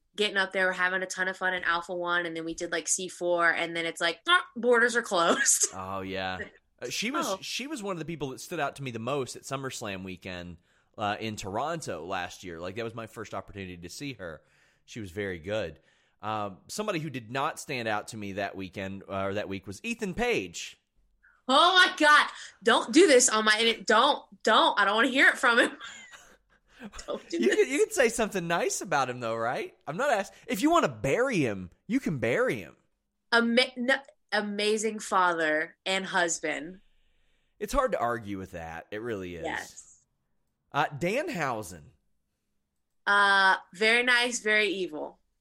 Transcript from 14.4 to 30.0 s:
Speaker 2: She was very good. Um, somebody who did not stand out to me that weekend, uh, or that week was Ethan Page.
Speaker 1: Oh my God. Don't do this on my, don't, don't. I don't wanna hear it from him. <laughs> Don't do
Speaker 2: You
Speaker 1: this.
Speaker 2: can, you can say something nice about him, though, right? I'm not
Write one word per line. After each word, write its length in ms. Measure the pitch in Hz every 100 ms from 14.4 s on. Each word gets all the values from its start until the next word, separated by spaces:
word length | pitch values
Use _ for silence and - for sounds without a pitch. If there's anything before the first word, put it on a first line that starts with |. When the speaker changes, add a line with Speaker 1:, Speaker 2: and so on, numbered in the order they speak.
| _ _ _ _
Speaker 2:
She 160 | - 120
was 120 | 98
very 280 | 90 101 87
good. 400 | 85 107 85 76 _ _ _ _
Um, 360 | 107 107 104 90 -
somebody 320 | - 214 170
who 100 | 156
did 200 | 127 107
not 280 | 135 139 -
stand 280 | - 127 113
out 220 | 104 -
to 80 | 113
me 160 | 101
that 220 | 98 98 95
weekend, 480 | 95 104 95 98 -
uh, 140 | 95 98
or 80 | 101
that 120 | 90
week 200 | 98 -
was 120 | 95
Ethan 320 | 226 233 202 190
Page. 640 | 240 175 92 160 - - _ _ _ _ _ _ -
Speaker 1:
Oh 260 | 277 339 370
my 180 | 370 -
God. 300 | 294 294 - - - -
Don't 280 | 208 269 285
do 140 | 240 359
this 220 | 247 -
on 160 | 220 214
my, 320 | 214 226 226 196
don't, 380 | 220 277 254 - -
don't. 360 | 226 233 320 -
I 60 | 196
don't 100 | 220
wanna 140 | 240
hear 180 | 262 349
it 80 | -
from 220 | 254 233
him. 120 | -
<laughs> 1400 | - - - - - - _ _ _ _ - 226 - -
Don't 220 | - -
do 80 | 330
Speaker 2:
You 100 | 381
Speaker 1:
this. 60 | 415
Speaker 2:
can, 140 | 254
you 60 | 285
can 120 | 427
say 180 | 277 233
something 380 | 226 208 196 170
nice 340 | 175 330 -
about 280 | 214 147 127
him, 100 | 123
though, 160 | 113 113
right? 380 | 113 165 359 - -
I'm 100 |
not 140 | 170